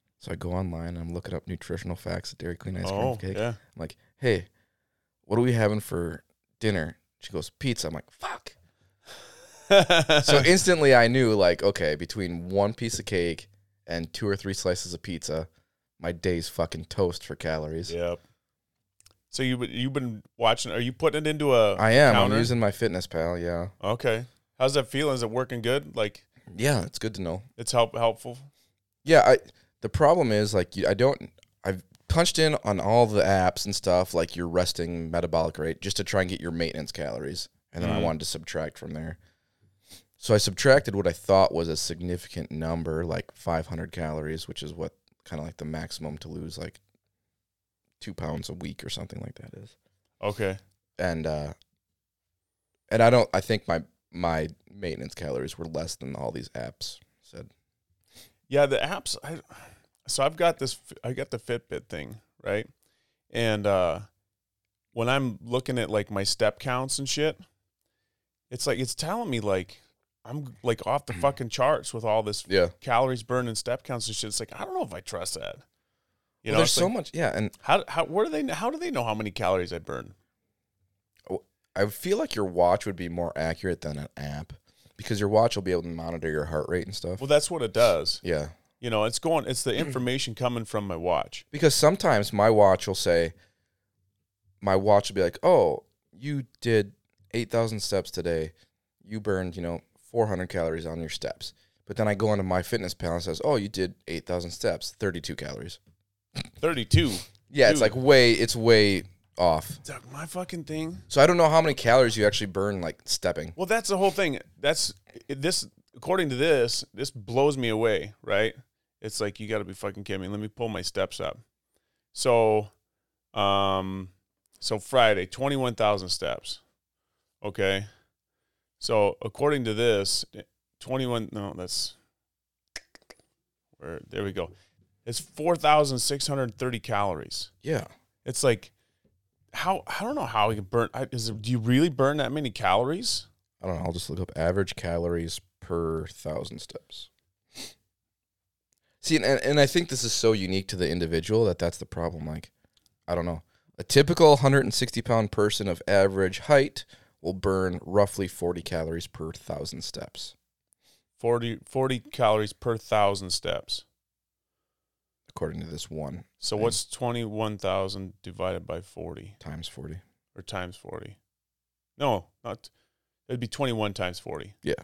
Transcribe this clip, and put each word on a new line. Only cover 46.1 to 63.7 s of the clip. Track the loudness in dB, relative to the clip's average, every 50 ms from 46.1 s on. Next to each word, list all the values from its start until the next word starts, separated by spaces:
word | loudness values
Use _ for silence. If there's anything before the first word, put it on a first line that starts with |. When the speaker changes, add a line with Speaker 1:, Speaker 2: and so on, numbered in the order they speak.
| -12 -12
Speaker 1:
to | -14 -12
lose, | -12 -12 -12 -12 -12 -12
like, | -14 -14 -14 -18 _ _ _ _ _ _ _ _ _ _ _ _ _ _ _ _ _ _ _ _ _ _ _ _
two | -16 -14 -10
pounds | -8 -6 -6 -6 -6 -8 -10
a | -12
week | -12 -10 -12 -12 -12 -10
or | -10
something | -10 -10 -10 -12 -12 -12
like | -12 -14 -14
that | -16 -20 -20 -18
is. | -20 -20 -20 _ _ _ _ _ _ _ _ _ -8 -6
Speaker 2:
Okay. | -6 -4 -2 -2 -4 -4 -6 _ _ _ _ _ _ _ -4
Speaker 1:
And, | -4 -2 -2 -2 -2
uh, | -4 -4 -4 -6 -8 -10 _ _ _ _ _ _ _ _ _ _ _ _ _ _ _ _ _ _ _ _ _ _ _ _ _ _ -2
and | 2 6 6
I | 8
don't, | 8 6 4 4 0
I | -2
think | 0 0 -2 -2 0
my, | -2 -2 -2 -4 _ _ _ _ _
my | -10 -4 -2 -2 0 0 -2 -4 -8 _ _ _
maintenance | -18 -10 -8 -8 -8 -8 -10 -12 -12
calories | -10 -8 -6 -6 -6 -6 -8 -10 -10
were | -10
less | -8 -6 -6 -6 -6 -10
than | -10 -10 -10 -8
all | -6 -8 -8
these | -8 -8 -12 -12
apps | -12 -12 -12 -12 -12 -12 -14 -14 -14 -16 _ _ _ _ _
said. | _ -20 -20 -20 -20 _ _ _ _ _ _ _ _ _ _ _ _ _ -20 -20 _ _ _ _ -2
Speaker 2:
Yeah, | 2 4 4
the | 4 4 0
apps, | 0 -2 -4 -6 -6 -8 -8 -8 -8
I, | -12 -14 -14 -14 _ -20 -20 -20 -20 -20 _ _ _ _ _ _
so | -8 -2 0 0
I've | 0 2
got | 2 2 2 2 2
this, | -4 -6 -6 -8 _ -20
f-, | -20 -12 -8
I | -8 -6
got | -6 -8 -8
the | -8 -10
Fitbit | -6 -4 -6 -6 _ -8 -10 -10 -10
thing, | -10 -12 -10 -10 -10 -14 -18 _ _ _ _ -6
right? | -4 -4 -4 -4 -6 _ _ _ _ _ _ _ _ _ _ _ _
And, | -4 0 2 2 2 2 2
uh, | 2